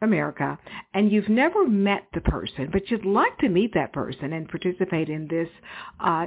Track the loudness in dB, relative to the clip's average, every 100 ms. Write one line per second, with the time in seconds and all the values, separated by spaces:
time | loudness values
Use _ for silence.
0 | 2 2 0 -2 -4 -4 -12 -18 -6 0
1 | 4 4 4 2 4 2 2 4 2 0
2 | -4 -4 -2 -2 -4 -6 -2 -2 -2 -2
3 | 0 2 2 0 2 2 2 0 -2 -4
4 | -6 -6 -6 -8 -8 -4 -4 -2 -2 0
5 | -2 -4 -4 -4 -4 -8 -20 -18 -16 -4
6 | 0 0